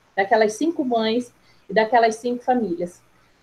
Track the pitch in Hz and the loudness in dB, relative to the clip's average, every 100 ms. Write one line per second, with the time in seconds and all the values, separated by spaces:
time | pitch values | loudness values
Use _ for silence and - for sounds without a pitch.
0 | _ - 208 220 214 214 302 339 262 233 | _ -4 0 2 2 0 -4 -2 -2 0
1 | 220 233 247 _ _ _ _ 196 220 240 | 0 -2 -4 _ _ _ _ 0 2 4
2 | 226 220 247 240 - 247 208 170 175 - | 2 0 -6 -6 -2 -2 0 -4 -8 -10
3 | _ _ _ _ | _ _ _ _